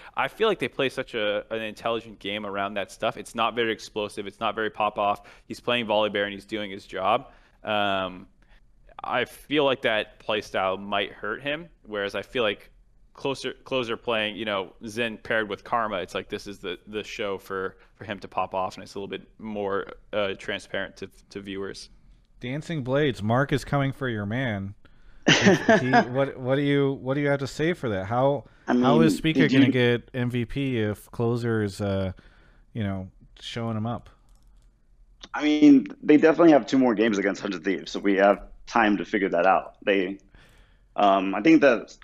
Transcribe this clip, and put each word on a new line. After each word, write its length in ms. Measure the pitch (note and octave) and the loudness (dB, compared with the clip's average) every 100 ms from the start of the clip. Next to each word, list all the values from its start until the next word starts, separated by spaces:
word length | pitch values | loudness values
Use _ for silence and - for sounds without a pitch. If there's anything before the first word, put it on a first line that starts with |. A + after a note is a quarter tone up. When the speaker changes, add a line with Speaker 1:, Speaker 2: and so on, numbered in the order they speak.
| - - | -14 -4
Speaker 1:
I 140 | C3 | -4
feel 180 | - A3 | 0 0
like 120 | F#3+ | 0
they 100 | B2 | -4
play 180 | - C3+ | -2 -4
such 280 | - C3 A#2+ | -2 -8 -4
a, 300 | G#2 G#2 - | -2 -2 -4
an 100 | A2+ | -8
intelligent 580 | A2 G#2 A#2 A2+ A2+ G2+ | -8 -6 -4 -4 -6 -12
game 260 | F#2+ G#2 G#2 | -8 -8 -6
around 300 | G2 G2 G#2 | -6 -4 -4
that 180 | F#2+ | -8
stuff. 240 | - A2 G#2 | -4 -6 -6
It's 180 | G#2 - | -12 -4
not 200 | A2+ A2 | -2 0
very 180 | A#2 | -2
explosive. 520 | G#2+ - - G#2 - G2 | -4 -8 -8 -8 -8 -12
It's 140 | - | -6
not 160 | A2+ G2+ | -6 -4
very 140 | G#2+ | -6
pop 280 | - G#2+ A2 | -2 -4 0
off. 260 | G2+ G2+ - - _ | 0 -2 -6 -20 _
He's 120 | A2 | -12
playing 260 | - A#2+ A2 | -4 -4 0
Volibear 360 | G#2+ G#2+ G2+ | 0 2 0
and 80 | G2+ | -4
he's 140 | G2 - | -6 -8
doing 260 | G#2+ G#2 | -8 -8
his 140 | G2 - | -12 -10
job. 460 | F#2 F#2+ A#2+ C3 - _ _ - | -4 0 0 -2 -20 _ _ -4
Um, 640 | G#2+ G2+ G2 F#2+ F2+ - _ _ - _ _ - - | -2 0 -2 -4 -8 -18 _ _ -20 _ _ -20 -14
I 220 | - B2+ A#2+ | -6 -4 -4
feel 400 | - - D3 C#3 | -6 -4 0 0
like 160 | B2+ | 0
that 360 | C3 A2 F#2+ - | 0 -2 -4 -10
play 200 | - A2 | -4 -4
style 380 | - A2 F#2+ G2 | -4 -2 -2 -2
might 340 | G2+ G2+ G2+ | -4 -4 -4
hurt 300 | - G#2 A#2 | -6 -8 -8
him, 260 | C#3 D3+ E3+ _ - | -8 -8 -10 _ -10
whereas 300 | G#2 G2+ G2+ | -6 -4 -6
I 60 | |
feel 220 | G2 B2+ | -6 -2
like 280 | A2 G2+ - _ _ _ _ | -2 -2 -10 _ _ _ _
closer, 400 | - C#3+ C3 C3+ - - | -10 -8 -6 -8 -12 -6
closer 320 | C3 A#2 A2 | -6 -4 -6
playing, 400 | - A2+ G#2+ G2+ | -2 -2 -2 -4
you 80 | A2 | -4
know, 260 | G2+ F2+ - A2+ | -4 -4 -12 -12
Zen 300 | G#2 A#2 G#2+ | -4 -4 -6
paired 320 | - A2+ G#2+ | -4 -2 -2
with 160 | G2 - | -6 -4
Karma, 320 | A#2+ A2 G2 | -2 -2 -4
it's 180 | F#2 G2 | -6 -8
like 140 | F#2 | -8
this 180 | G2+ - | -10 -10
is 120 | G2 | -12
the, 200 | G2 F2 - | -10 -10 -10
the 160 | G#2 | -10
show 340 | F#2+ - G#2 F#2+ | -10 -8 -8 -8
for, 380 | - G2 F#2+ - _ _ | -8 -8 -8 -10 _ _
for 100 | G#2+ | -14
him 120 | G2+ | -12
to 100 | F#2+ | -8
pop 260 | - F#2 F#2+ | -6 -4 -4
off, 200 | F#2+ G2+ | -6 -8
and 80 | |
it's 120 | F#2+ G2+ | -14 -12
a 20 | |
little 120 | G2 | -10
bit 180 | F#2+ - _ | -12 -14 _
more, 480 | A2 G#2 G2 G2 - - - | -12 -6 -4 -4 -6 -14 -8
uh, 220 | G#2+ G2+ G2 | -4 -4 -6
transparent 600 | - G2 - G2 F#2 - | -8 -8 -6 -8 -8 -12
to, 120 | G2 - _ | -16 -18 _
to 100 | G2+ | -16
viewers. 480 | G2 F#2+ G2 - - - - - _ _ | -10 -10 -10 -12 -18 -20 -20 -20 _ _
Speaker 2:
Dancing 440 | A#2+ C#3 - E3 | -10 -10 -6 -8
Blades, 400 | B2+ C#3 D3+ A#2 | -2 0 0 0
Mark 300 | G#2 A#2+ C#3 | 0 2 2
is 100 | C#3 | -2
coming 300 | - C#3+ C3+ | 0 0 0
for 160 | C3 C3 | -2 -6
your 160 | A2 G2+ | -4 -4
man. 480 | A#2 C3+ G2+ G2 G2 - - - - - | -4 -4 -4 -6 -12 -20 -20 -20 -4 2
He, 60 | - D3+ F3 - A3 | 4 6 4 6 4
he, 120 | B2+ | 6
Speaker 3:
<laughs> 180 | C3+ B2 | 4 4
Speaker 2:
what, 280 | B2+ C#3 - | 0 -2 -2
what 180 | B2+ C#3 | -2 0
do 60 | |
you, 300 | C#3+ C#3+ C#3 | 2 2 2
what 220 | C3+ B2 | -2 -2
do 80 | C#3 | -2
you 80 | C#3+ | 0
have 100 | C#3 | 0
to 80 | C3+ | -2
say 240 | - D#3 | -2 -2
for 160 | F3+ B2 | -2 -2
that? 180 | G2 F#2 | -4 -2
How, 380 | A#2+ C3+ C#3+ - _ - | 2 2 0 -6 _ 0
Speaker 3:
I 80 | B2 | 2
Speaker 2:
how 240 | B2+ D3+ | 4 6
is 140 | D#3+ | 6
Speaker 3:
mean, 40 | - | 4
Speaker 2:
Spica 220 | D#3+ D3+ | 0 4
Speaker 3:
did 120 | B2 | 4
Speaker 2:
gonna 120 | C3 C#3 | 6 6
Speaker 3:
you 40 | |
Speaker 2:
get 380 | B2+ A#2+ A#2+ - | 6 2 2 -2
M 160 | B2+ B2 | -4 -2
V 140 | A#2+ | -2
P 340 | A#2 C#3 C#3 B2 | -4 -4 -2 -2
if 300 | G#2+ G#2 - | -2 -4 -10
closer 520 | - A#2 A#2+ A#2+ A2+ | -2 0 0 0 0
is, 160 | G#2 F#2 | 0 -2
uh, 320 | G2+ G2 F#2+ F2+ - _ _ _ _ | -2 -2 -2 -6 -16 _ _ _ _
you 100 | A#2+ | -6
know, 260 | G2+ F#2+ F#2 - - - | -6 -6 -10 -16 -20 -20
showing 380 | - - A#2 A2 | -12 -8 -6 -4
him 80 | A2 | -4
up? 240 | A#2 - - _ - - - - _ _ _ _ _ - | -6 -12 -20 _ -20 -20 -20 -20 _ _ _ _ _ -12
Speaker 3:
I 100 | B2 | -4
mean, 440 | D3+ D3+ D3 C#3 - - | 0 6 8 8 6 -10
they 160 | - D3+ | 6 6
definitely 340 | D#3+ D#3 E3+ | 8 6 8
have 140 | C#3+ G#2+ | 8 6
two 120 | C3+ | 2
more 160 | B2+ | 4
games 240 | G2+ A2+ G2+ | 4 2 2
against 240 | G2 F#2 | 0 -2
Hundred 220 | G2+ F2+ | -6 -4
Thieves, 280 | F2 F2 D#2 | -2 -4 -4
so 80 | G2 | -4
we 140 | G2 F#2+ | 0 4
have 280 | G2 F#2+ - - - | 6 4 -2 -20 -2
time 300 | A#2+ A2 G2 | 2 4 2
to 80 | E2+ | 0
figure 240 | G#2+ F#2 | -2 0
that 160 | E2+ F2+ | 2 4
out. 300 | F2 C2+ - - | 4 0 -8 0
They, 320 | G2 F#2 G2 _ - - - _ _ _ - | 2 0 -6 _ -20 -20 -20 _ _ _ 2
um, 360 | G2+ G2 F#2+ | 4 4 2
I 80 | F#2+ | 0
think 200 | C3+ E3 | 6 8
that 360 | C#3+ A2 - - | 8 4 -2 -14